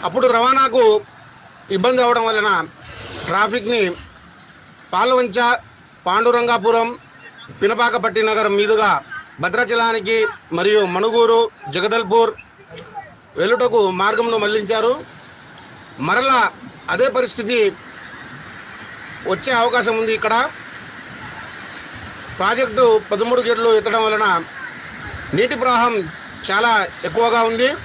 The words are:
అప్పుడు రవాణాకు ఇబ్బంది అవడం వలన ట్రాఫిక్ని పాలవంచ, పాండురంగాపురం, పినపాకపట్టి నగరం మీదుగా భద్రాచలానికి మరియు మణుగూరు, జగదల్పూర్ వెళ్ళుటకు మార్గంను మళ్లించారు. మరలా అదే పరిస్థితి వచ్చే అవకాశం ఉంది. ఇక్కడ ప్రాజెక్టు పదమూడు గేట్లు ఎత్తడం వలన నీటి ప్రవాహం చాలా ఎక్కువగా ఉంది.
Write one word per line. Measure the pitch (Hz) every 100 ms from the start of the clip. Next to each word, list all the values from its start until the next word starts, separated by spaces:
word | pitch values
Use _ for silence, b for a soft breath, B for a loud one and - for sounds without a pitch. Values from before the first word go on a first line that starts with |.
| 175
అప్పుడు | 208 254
రవాణాకు | 226 247 269 262 240 226 214 208 - - - - - - 196
ఇబ్బంది | 233 254 240
అవడం | 240 226
వలన | 214 208 185 160 - - - - - -
ట్రాఫిక్ని | 185 214 240 208 240 190 175 - - - - - - - - -
పాలవంచ, | 180 233 254 247 208 240 240 - - - - 180
పాండురంగాపురం, | 196 233 240 240 233 208 226 233 240 - - - - - -
పినపాకపట్టి | 202 226 240 240 214 190 220
నగరం | 220 208 202
మీదుగా | 214 214 208 151 - - - -
భద్రాచలానికి | 170 214 240 233 233 226 196 226 214 - - 170
మరియు | 190 214 190
మణుగూరు, | 180 220 233 226 226 226 - - 143
జగదల్పూర్ | 208 226 202 226 226 - - - - - - - - - - -
వెళ్ళుటకు | 185 247 247 233 196 185
మార్గంను | 196 220 233 226
మళ్లించారు. | 208 220 202 220 226 285 - - - - - - - - - -
మరలా | 147 208 269 254 202 - - - -
అదే | - 262 247
పరిస్థితి | 254 - 214 240 202 190 - - - - - - - - - - - - - - -
వచ్చే | 185 262 247
అవకాశం | 233 247 220 226
ఉంది. | 226 220
ఇక్కడ | 220 226 285 - - - - - - - - - - - - - - - - - - -
ప్రాజెక్టు | 190 233 247 214 240 220 -
పదమూడు | 202 226 247
గేట్లు | 226 226 233 220
ఎత్తడం | 202 220 220
వలన | 214 214 175 160 - - - - - - - -
నీటి | 160 247 277
ప్రవాహం | 254 240 240 220 160 - - - -
చాలా | 196 233 220 185 - 170
ఎక్కువగా | 160 233 233 226
ఉంది. | 226 254 330